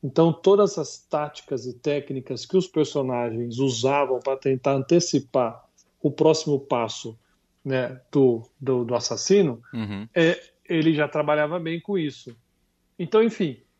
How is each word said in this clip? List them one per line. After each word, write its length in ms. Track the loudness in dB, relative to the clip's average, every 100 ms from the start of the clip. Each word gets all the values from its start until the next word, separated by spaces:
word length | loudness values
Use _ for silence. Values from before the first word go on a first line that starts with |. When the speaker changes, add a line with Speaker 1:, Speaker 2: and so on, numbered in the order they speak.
Speaker 1:
Então, 300 | -2 2 2
todas 440 | 4 4 6 4 0
as 220 | -10 -12
táticas 640 | _ -4 -4 -10 -10 -8
e 80 | -8
técnicas 720 | -6 -4 -2 -4 -8 -8 -12
que 120 | -2 -2
os 100 | 0
personagens 920 | 0 0 -2 -2 -2 -2 -4 -6 -2
usavam 600 | -2 0 0 2 0 -2
pra 180 | -2 -2
tentar 360 | -2 0 0
antecipar 920 | 0 2 2 2 -2 0 0 0 -4 _ _ _ _
o 80 | -4
próximo 500 | 2 4 4 0 -4
passo, 560 | -2 -2 -2 -6 -14 -16 _ _ _ _
né, 340 | -4 -4 -4 -8 _
do, 300 | 4 4 2 -6 -8
do, 240 | -2 -2
do 100 | 0
assassino, 680 | -2 -4 -4 2 4 4 -2 _
Speaker 2:
Uhum. 340 | -8 -6 -8 -4
Speaker 1:
é, 240 | 2 2 0 -6 _ -4
ele 260 | 0 2
já 140 | 2 0
trabalhava 500 | -2 0 0 0 -4
bem 220 | -6 -8
com 160 | -4 -4
isso. 400 | -4 -8 -18 -20 _ _ _ _ _ -12
Então, 240 | 0 2
enfim, 340 | 2 0 -4 -6 _